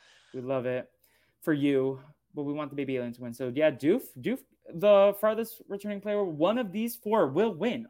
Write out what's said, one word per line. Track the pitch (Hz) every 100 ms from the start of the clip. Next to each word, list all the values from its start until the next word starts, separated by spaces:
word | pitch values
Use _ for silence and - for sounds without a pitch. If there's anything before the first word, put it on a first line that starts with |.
| _ _ _
We | 127
love | 123 135 123
it | 127 - _ _ _ _ _
for | -
you, | 151 143 139 135 135 - - _
but | 147
we | 143
want | 147 143
the | 143
Baby | 135 131
Alien | 120
to | 120
win. | 123
So, | 117 127
yeah, | 123 156
Doof, | 127 143 226 - 135
Doof, | 143 247 - _ -
the | 165 202 202 202 202
farthest | 214 220 226 - -
returning | 202 208 202
player, | 208 208
one | 196 147 170 233
of | 220
these | 190 233 -
four | 214 214 151
will | 139 226
win | 165 220 208 -